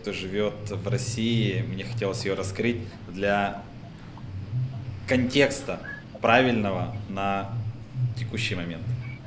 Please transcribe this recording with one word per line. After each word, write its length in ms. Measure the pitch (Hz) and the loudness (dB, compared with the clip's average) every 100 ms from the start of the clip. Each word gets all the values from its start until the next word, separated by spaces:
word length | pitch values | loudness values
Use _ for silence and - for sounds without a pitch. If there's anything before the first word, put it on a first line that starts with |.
кто 100 | 104 | -6
живёт 420 | 90 92 101 104 - 104 | -4 -2 0 0 0 -6
в 180 | 104 98 | -2 0
России. 720 | 123 - - 113 117 104 92 - | 0 0 2 4 4 4 2 0
Мне 120 | 95 - | -4 -4
хотелось 400 | - 98 90 98 | -2 0 0 0
её 100 | 95 | 0
раскрыть 420 | 95 - 113 117 - - - | -2 2 2 2 -2 -10 -8
для 540 | 90 101 101 98 - - - - - - - - - - 127 - - - - - | 0 4 4 4 0 -10 -14 -14 -14 -14 -12 -10 -8 -4 -2 -2 -4 -8 -6 0
контекста 720 | 127 123 143 139 - - 87 - - - - | 2 4 6 4 4 -4 -6 -6 -10 -12 0
правильного 720 | 113 120 127 113 101 92 85 107 - | 6 8 8 4 2 2 -2 -4 -4
на 400 | 98 98 98 101 117 104 - - 127 123 - | -2 0 0 -2 -4 -4 -6 -6 -2 0 0
текущий 380 | 117 - - 92 | -4 -2 -2 -2
момент. 280 | 85 82 - 123 - - | -4 -4 -4 -4 -4 -10